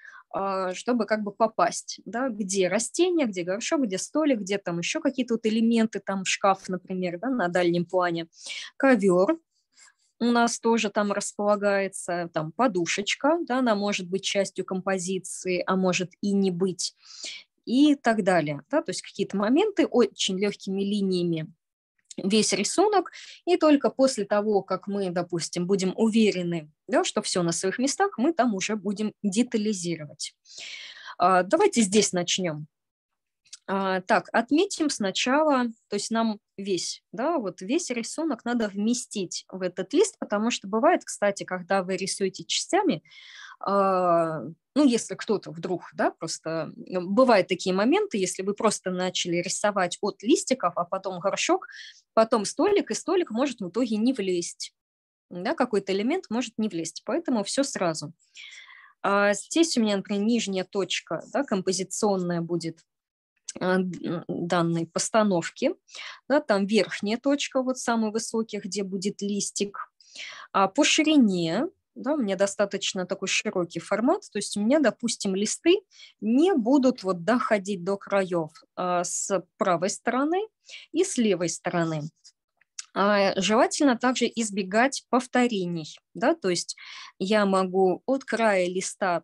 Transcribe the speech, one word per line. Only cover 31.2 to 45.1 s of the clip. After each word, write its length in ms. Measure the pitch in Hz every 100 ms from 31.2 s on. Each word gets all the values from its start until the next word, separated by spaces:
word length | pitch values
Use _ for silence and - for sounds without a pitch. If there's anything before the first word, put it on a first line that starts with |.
| 180 185
давайте 380 | 185 330 415 240
здесь 300 | 202 214 202
начнём. 520 | 180 175 - 180 151 151 _ _ _ _ _ _ _ _ - -
А, 320 | 196 190 185
так, 260 | 185 202 -
отметим 580 | 214 240 294 403 - 302
сначала, 760 | - 196 190 - 277 311 269 240 226 _
то 80 | 208
есть 140 | -
нам 280 | 226 226 208 _ -
весь, 440 | 202 180 - - _
да, 260 | 220 269 339
вот 240 | 202 175
весь 280 | 190 302 -
рисунок 540 | 240 226 - 320 233
надо 240 | 240 240 214
вместить 760 | 196 214 247 - 214 175 - -
в 100 | 185
этот 320 | 180 180 185
лист, 220 | 302 440 -
потому 320 | 269 208 220
что 180 | 247 196
бывает, 360 | 220 277 349
кстати, 400 | - - 202 202
когда 380 | 175 185 175 196
вы 120 | 185 185
рисуете 480 | 190 - 190 -
частями, 580 | 165 - - 349 403 160 - - - - - -
а, 800 | - 202 196 185 180 170 165 160 117 165 _ -
ну, 80 | 294
если 280 | 233 -